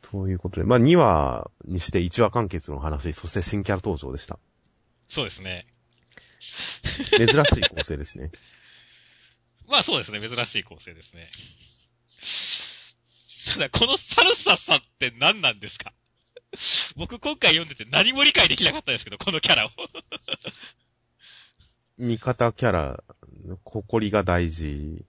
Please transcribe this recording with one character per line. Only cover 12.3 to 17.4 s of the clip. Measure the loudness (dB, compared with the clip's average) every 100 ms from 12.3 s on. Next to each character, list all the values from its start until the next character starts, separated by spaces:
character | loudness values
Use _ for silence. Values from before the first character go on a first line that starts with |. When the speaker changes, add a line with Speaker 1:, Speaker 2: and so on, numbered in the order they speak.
| -6 -4 -6 -8 -16 -20 _ _ _ _ -14 -6
Speaker 2:
た | -4
だ、 | -2
こ | 0 0
の | 0
サ | 0 2
ル | 4 4
サ | 2 0
さ | 2 0
ん |
っ | _ _
て | -4 2
何 | 2 4
な | 0
ん | -2
で | -10
す | -14
か？ | -16 _ _ _ _ -20 _ -8 -2 -2 -2 -8
僕、 | -12 -8
今 | -8
回 | 0